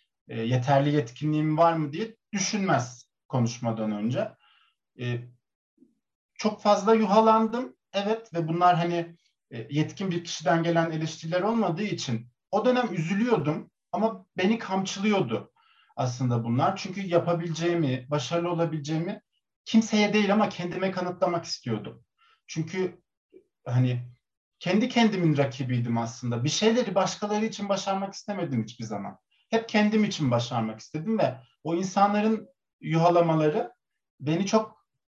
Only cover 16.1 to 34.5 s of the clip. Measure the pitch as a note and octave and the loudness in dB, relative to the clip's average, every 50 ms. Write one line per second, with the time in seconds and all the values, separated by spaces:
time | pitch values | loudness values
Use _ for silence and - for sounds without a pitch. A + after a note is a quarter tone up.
16.1 | A#2+ - C3 B2 A#2+ A2+ A2 A#2 A#2+ C3 D#3 F#3+ G3 - - F#3+ F#3 G3 G3 F#3 | -2 -2 -2 0 0 0 0 0 0 2 2 2 0 -2 -6 -8 -8 -8 -4 0
17.1 | E3+ E3 - E3+ E3+ E3 E3 E3+ D#3 D#3 E3 F3 E3+ E3+ D#3 C3 B2+ C3 - - | 0 2 2 2 0 -2 -2 -4 -4 -2 -2 0 0 0 0 0 -2 -4 -4 -4
18.1 | D3 D3 C3 - E3+ E3+ E3+ F3 F3 E3 E3+ D#3 D3+ D#3 C3+ D3 D#3+ D#3+ E3+ F#3+ | -4 -4 -2 -2 -2 -2 -2 -2 -2 -2 -2 -2 -2 -4 -4 -4 -4 -4 -4 -4
19.1 | A3 - - _ _ _ _ _ _ _ _ - - A3 A3 - A3 G#3+ G#3 G3+ | -6 -10 -12 _ _ _ _ _ _ _ _ 2 4 4 4 4 4 2 4 4
20.1 | F3+ G#3+ G#3 F#3+ G3+ G#3+ G#3 - - - F3 E3+ D#3+ F3+ F#3+ F#3+ F#3 F#3+ F3+ F#3 | 4 2 4 4 4 4 2 2 0 -4 -8 -6 -4 -2 -2 -2 -2 -2 -4 -4
21.1 | F3 - F#3+ F3 F3 E3+ - - - - - A#2+ A2+ G#2 F#2 - - - _ _ | -2 0 0 0 0 -2 -4 -6 -10 -8 -4 -4 -4 -4 -6 -8 -14 -16 _ _
22.1 | _ _ _ _ _ _ _ - - D#3 D#3+ - - F#3+ F#3 - - - _ _ | _ _ _ _ _ _ _ -10 -6 -6 -6 -4 -4 -4 -4 -4 -6 -10 _ _
23.1 | _ _ _ _ _ - _ _ _ _ _ B2+ B2 B2+ B2+ B2+ B2+ B2 B2 - | _ _ _ _ _ -20 _ _ _ _ _ -2 0 2 2 2 0 -2 -6 -10
24.1 | - _ _ _ _ _ _ _ _ _ - F3 F#3 A3 A#3+ B3+ - A#3+ A#3 G#3+ | -16 _ _ _ _ _ _ _ _ _ -2 0 2 2 2 2 2 4 4 4
25.1 | G#3 F#3 E3+ D#3+ D3 C#3 C#3 B2 - - C3 B2+ B2+ A#2+ A#2 A#2 A#2 A2+ A#2 A#2 | 4 2 2 2 2 2 2 0 -2 -4 -4 -2 -2 -2 0 0 -2 -2 -2 -4
26.1 | - - B2+ A#2+ A#2+ A2+ B2+ D3+ - - G#3 A3+ A3+ B3 A#3 G3 F#3 G3 F#3 F3+ | -6 -8 -6 -4 -4 -2 -2 -2 0 2 2 2 4 2 0 0 0 0 0 0
27.1 | - - G#3 G3+ G#3+ G#3+ A3 A3 - - G3+ G3 G3 G3 - G3 G3 F#3+ G3 F#3+ | -2 -4 -4 -2 -2 -2 -2 -2 -4 -6 -4 -2 -2 -2 -2 -2 -4 -4 -4 -6
28.1 | - - - - G3+ F#3+ E3+ C#3 C3+ A#2 G#2 - - - A2+ G#2 G#2+ G2+ G2 G2 | -8 -10 -10 -8 -6 -6 -4 -4 -2 -4 -4 -6 -8 -12 -10 -8 -8 -8 -10 -10
29.1 | - - _ _ _ _ _ _ - A3+ A3+ - - G#3+ G#3 G#3 A3 A3 G#3 G3 | -14 -16 _ _ _ _ _ _ -2 -2 -2 0 0 2 2 4 4 2 2 0
30.1 | - - D3+ B2+ A#2+ A#2 A#2+ - C3 A#2 A2 A2 A2 - - - - D#3 D#3+ G#3+ | 0 -2 0 2 2 2 0 0 -2 -2 -4 -4 -6 -10 -12 -12 -10 -8 -4 -2
31.1 | A3+ G#3 D#3 C3 B2 - - _ _ _ - D#3 E3+ F3+ F#3+ F#3+ - G3 G3+ G#3 | 0 0 0 0 -2 -6 -14 _ _ _ -6 -4 -2 -2 -2 -2 2 2 4 4
32.1 | G#3 G#3 G#3 A3 A3 G#3+ - - _ _ _ _ _ _ - D#3 D#3+ E3 E3 F3 | 4 2 2 2 0 0 -4 -10 _ _ _ _ _ _ -6 0 2 4 6 6
33.1 | E3+ F3 E3+ E3 D#3+ D#3 D#3 D3+ D#3 A3 B3 - - _ _ _ _ _ _ _ | 6 6 6 4 4 4 4 2 2 2 -2 -4 -8 _ _ _ _ _ _ _
34.1 | _ _ - D3 D#3+ F3 G3 G3 | _ _ -2 -2 0 0 0 2